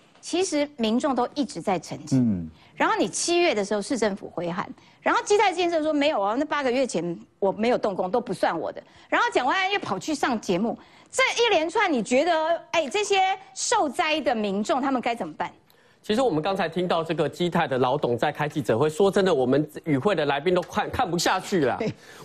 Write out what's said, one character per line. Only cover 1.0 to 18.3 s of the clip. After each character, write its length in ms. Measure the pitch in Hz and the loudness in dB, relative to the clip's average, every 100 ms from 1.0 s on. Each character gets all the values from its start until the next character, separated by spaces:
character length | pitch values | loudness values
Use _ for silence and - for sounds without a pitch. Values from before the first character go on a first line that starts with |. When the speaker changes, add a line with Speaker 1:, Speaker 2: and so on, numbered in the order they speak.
| 294 | 0
Speaker 1:
都 140 | 247 240 - | 0 -2 -2
一 80 | |
直 180 | 247 - | -4 -4
在 160 | 160 180 | -2 -2
澄 260 | - 139 - | -4 -12 0
清。 120 | 131 | 2
Speaker 2:
嗯。 300 | 123 95 82 - - | 2 0 -4 -12 -20
Speaker 1:
然 160 | - 320 | -2 0
后 60 | 427 | 2
你 100 | 220 | -2
七 300 | - - 349 | -2 0 2
月 160 | 349 | 2
的 100 | 220 | 0
时 120 | 196 214 | -2 -4
候， 60 | |
市 160 | 202 262 | -2 -2
政 180 | 214 196 | 0 -2
府 160 | - | -8
回 160 | - 175 | -8 -6
函， 180 | 170 - - - _ | -6 -8 -14 -20 _
然 120 | - | -2
后 80 | 381 | 0
基 140 | 453 403 | 2 4
泰 140 | 415 | 4
建 180 | 349 349 | 2 0
设 140 | 339 | 0
说 80 | 302 | 0
没 160 | 302 285 | 2 2
有 120 | 277 | 2
啊， 140 | 196 233 | 0 0
那 100 | 302 | -2
八 180 | 294 | -2
个 80 | 269 | 0
月 160 | 254 262 | 0 0
前 320 | 180 170 175 - _ | -2 -4 -6 -12 _
我 140 | 196 | -2
没 160 | 185 226 | 0 0
有 100 | 247 | 0
动 160 | 220 | 0
工， 160 | 185 185 | -2 -2
都 100 | 233 | -2
不 140 | - | -2
算 240 | 175 262 175 | -2 -2 -2
我 140 | 101 | -4
的。 100 | - - - - | -8 -14 -20 -4
然 120 | 330 | 0
后 60 | 466 | 0
蒋 140 | - 254 | 0 0
万 100 | 359 | 0
安 140 | 381 | 0
又 80 | 403 | -2
跑 220 | - 190 | -4 -6
去 160 | - 294 | -4 -2
上 240 | 339 226 | 0 -2
节 180 | - 175 | -2 0
目， 180 | 226 - - - - | 0 -4 -12 -20 -10
这 100 | - 523 - | -2 0 2
一 60 | 466 | 2
连 200 | 370 320 | 2 2
串， 220 | 403 403 | 0 2
你 100 | 269 | 0
觉 220 | 196 247 | 2 2
得， 400 | 339 320 311 330 - | 4 2 2 -2 -2
哎， 180 | 330 294 | -2 0
这 140 | 392 | -2
些 340 | 403 392 381 392 - | 0 2 2 0 -8
受 360 | - - 453 320 | -8 0 2 2
灾 300 | 233 320 311 | 0 0 0
的 120 | 285 | 0
民 300 | 226 208 196 | 0 0 -2
众 180 | 214 294 | 0 0
他 80 | 277 | 0
们 120 | 262 | 0
该 120 | 240 | -2
怎 140 | 233 175 | -4 -6
么 60 | |
办？ 180 | 151 165 - _ _ _ _ | -6 -8 -10 _ _ _ _
Speaker 3:
其 140 | - 214 | -2 0
实 60 | |
我 80 | 262 | 2
们 120 | 156 | 2
刚 140 | 175 190 | 0 -2
才 120 | 170 | -2
听 200 | 180 180 | -2 0
到 160 | 180 | 0
这 100 | 160 | 0
个 140 | 165 147 | -2 -2
基 200 | - 175 | 0 -2
泰 180 | 170 156 | 0 0
的 100 | 131 | 2
老 200 | 127 143 | 2 2
董 200 | 131 120 | 0 0
在 140 | 156 | 0